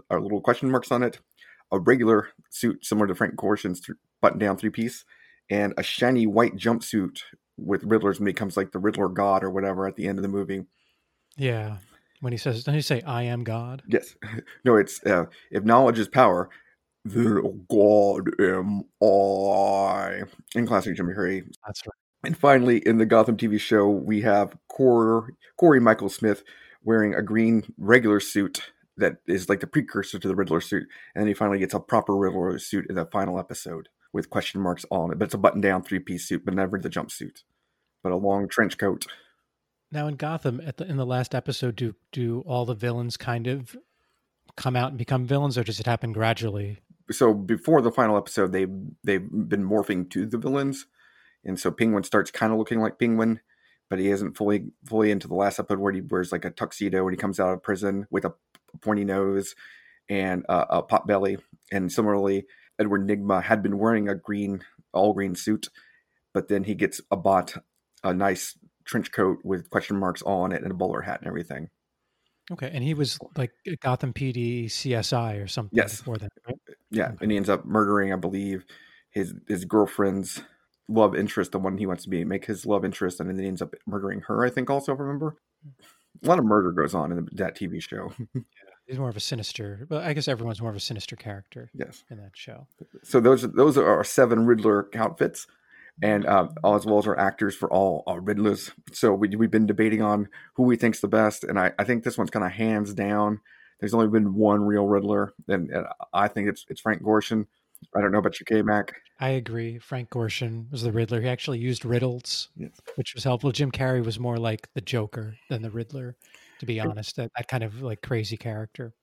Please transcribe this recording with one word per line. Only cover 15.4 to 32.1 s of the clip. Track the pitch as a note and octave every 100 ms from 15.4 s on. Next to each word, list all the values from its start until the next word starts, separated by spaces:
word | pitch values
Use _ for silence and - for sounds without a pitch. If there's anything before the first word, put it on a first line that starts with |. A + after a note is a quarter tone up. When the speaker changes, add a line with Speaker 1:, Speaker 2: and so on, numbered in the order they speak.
| -
Speaker 1:
"If | G2+
knowledge | G#2+ A#2+ B2+ A2+
is | G2
power, | B2+ A2+ F2+ F#2 - _ _ _ _ G#2
then | A2+ A2+ G2+ G2 G2 F2+
God | A2 G#2 G#2 G2+ - - -
am | F#2+ F#2 G2 G2+ - -
I." | G#2+ G2 G2 G2 G2 G2 G2 G2 G2 G2 F#2 F#2+ G2+ _ - A#2
In | A2+
classic | G2+ G2 F2+
Jim | F2
Carrey. | G2+ F2+ F#2+ - - G#2+
Speaker 2:
That's | - G#2+
right. | - _ _ -
Speaker 1:
And | D#3+
finally, | C#3+ C3 B2 A#2
in | - A2+
the | A2
Gotham | A2+ A2 G#2+
T | A2+
V | G#2
show, | - G#2+ G2+
we | G2+ C#2+ G#2
have | A2+ G2+ G2 - -
Cor-, | - C3 A#2 A2+ A2+ A2+ - - -
Corey | E3+ C3+
Michael | A#2 A2 G2
Smith | - A2 G2+ - - - _
wearing | A2 A2+ G#2
a | F#2+
green | G#2 A2 A2+ A2+ - -
regular | G2 B2 A2 G#2
suit | - G2+ F#2+ - - _ _ -
that | F#2 - -
is, | - G2
like, | G2+
the | -
precursor | D3+ G#2+ G2 - F#2+
to | G2
the | F#2+
Riddler | E2+ E2
suit. | - G2 - - -
And | F2+
then | G#2+
he |
finally | G2+ G#2+ G2
gets | F#2+
a | G2+
proper | - A2+ -